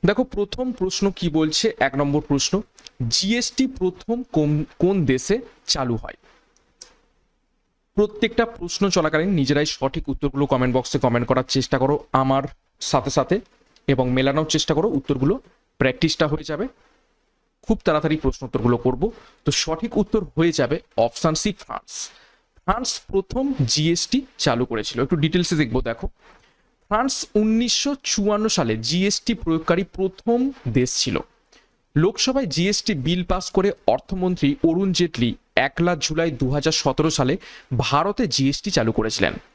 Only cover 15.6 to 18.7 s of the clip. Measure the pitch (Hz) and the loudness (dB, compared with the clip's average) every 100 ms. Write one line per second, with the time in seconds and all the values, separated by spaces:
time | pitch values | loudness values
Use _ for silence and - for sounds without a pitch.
15.6 | _ _ 131 127 165 - 156 151 160 151 | _ _ 0 2 0 2 0 0 -6 -6
16.6 | 240 _ _ _ _ _ _ _ _ _ | -6 _ _ _ _ _ _ _ _ _
17.6 | - 220 - 151 151 156 135 - 127 - | -2 0 2 2 2 0 -2 -4 -4 0
18.6 | 113 | 2